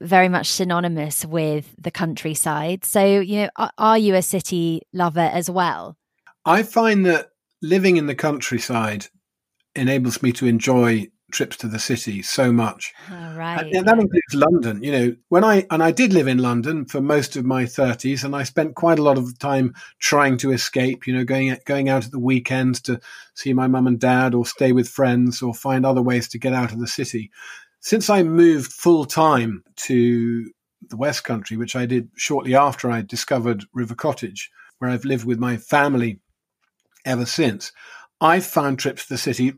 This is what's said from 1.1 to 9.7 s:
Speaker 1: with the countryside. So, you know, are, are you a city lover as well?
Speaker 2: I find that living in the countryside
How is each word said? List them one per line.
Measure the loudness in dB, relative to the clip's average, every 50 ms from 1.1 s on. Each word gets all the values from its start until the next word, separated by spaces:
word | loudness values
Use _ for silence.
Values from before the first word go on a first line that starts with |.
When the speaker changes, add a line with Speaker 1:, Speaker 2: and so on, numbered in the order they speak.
| -6 -6 -6
Speaker 1:
with | -4 -4 -2 -2 0 -2 -4 -6 -8 -14 -12
the | -10 -10
countryside. | -6 -4 -4 -4 -4 -4 -6 -6 -4 -4 -2 -2 -2 -2 -2 -4 -4 -4 -4
So, | -2 2 4 4 4 4 4
you | 2 0 -2 -2 -2
know, | -4 -4
are, | -4 -6 -6 -2 2
are | 4 4 6 6
you | 4 4 4
a | 2 2
city | 0 -2 -4 -4 -2 -2 -2 -2 -2 -2 -4 -6 _
lover | -4 -2 -2 0 0 0 0 0
as | 0 -2 -4 -4
well? | -2 -2 0 0 -2 -4 -8 -14 -16 _ _ _ _ _ _ _ -20 _ 0
Speaker 2:
I | 2 2 2 2
find | 0 0 2 4 4 4 4 4
that | 4 2 2 0 -6 _ _ _ _ _ _
living | -4 0 2 2 4 4 4 4
in | 2 0
the | -2
countryside | -2 -2 -2 -2 -2 -4 -4 -6 -4 -4 -4 -4 -2 -2 -2 -4 -8 -10 -14 _ _ _ _ _ _ _ _ _ _ _ _